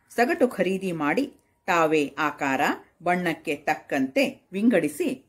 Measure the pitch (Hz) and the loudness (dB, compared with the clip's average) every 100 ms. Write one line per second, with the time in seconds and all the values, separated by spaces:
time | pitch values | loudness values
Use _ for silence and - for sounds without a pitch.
0 | _ - 247 339 247 - 185 190 190 165 | _ 0 0 2 0 2 -2 -2 -4 -2
1 | 147 190 285 - _ _ - 175 160 156 | 0 0 -2 -8 _ _ 0 2 4 2
2 | 143 - 151 - 143 131 165 392 - _ | 0 -2 -4 -2 -2 2 0 -2 -10 _
3 | 170 180 175 156 - 147 - 151 - 147 | -2 0 0 -4 -6 -4 -4 -4 -2 -2
4 | 131 269 - - _ 190 226 196 151 - | 0 0 -2 -4 _ 0 2 4 2 -2
5 | 330 - | -4 -6